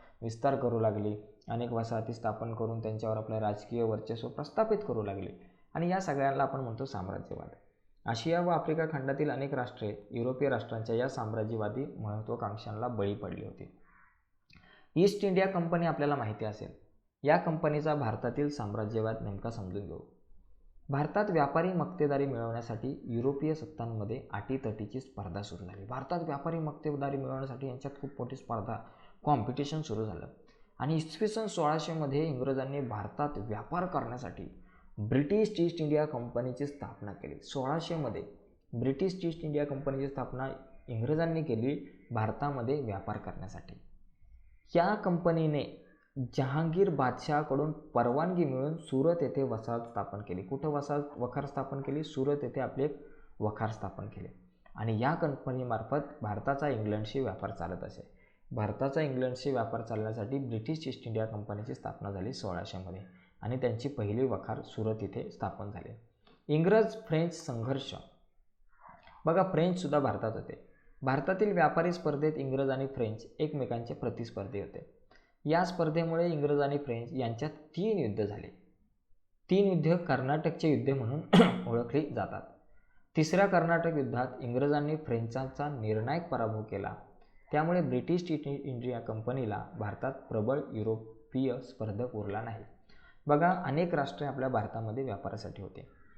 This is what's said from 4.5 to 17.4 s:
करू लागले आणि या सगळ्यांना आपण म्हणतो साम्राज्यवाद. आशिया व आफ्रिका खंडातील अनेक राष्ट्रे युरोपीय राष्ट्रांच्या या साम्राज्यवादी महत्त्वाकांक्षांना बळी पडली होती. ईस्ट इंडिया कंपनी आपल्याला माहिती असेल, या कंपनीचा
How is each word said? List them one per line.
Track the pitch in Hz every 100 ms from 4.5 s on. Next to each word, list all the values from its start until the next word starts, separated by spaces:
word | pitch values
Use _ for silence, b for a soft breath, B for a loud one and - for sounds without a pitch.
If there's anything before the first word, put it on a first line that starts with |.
| - 220 208 -
करू | 113
लागले | 101 98 95 - B B B
आणि | 160 175
या | 190
सगळ्यांना | 180 139 139 139
आपण | 131 135
म्हणतो | 123 113 -
साम्राज्यवाद. | 98 95 95 - - 50 - _ _ _ _ -
आशिया | 113 165 170
व | 175
आफ्रिका | 165 - 160 160
खंडातील | 151 131 139 151
अनेक | 123 139
राष्ट्रे | 139 117 - 107 - -
युरोपीय | 120 123 127 139
राष्ट्रांच्या | 117 - 113 110 113
या | 135
साम्राज्यवादी | 127 110 110 107 113 104 113 147 -
महत्त्वाकांक्षांना | 107 107 113 117 107 107 107 107 123
बळी | 110 101 104
पडली | 98 90 -
होती. | - - - b b b b b _ _ B B B B 156
ईस्ट | 196 202 202
इंडिया | 185 190
कंपनी | 185 165 170 170
आपल्याला | 147 143 139
माहिती | 110 107 107
असेल, | 104 - - - - _ _
या | 135
कंपनीचा | 175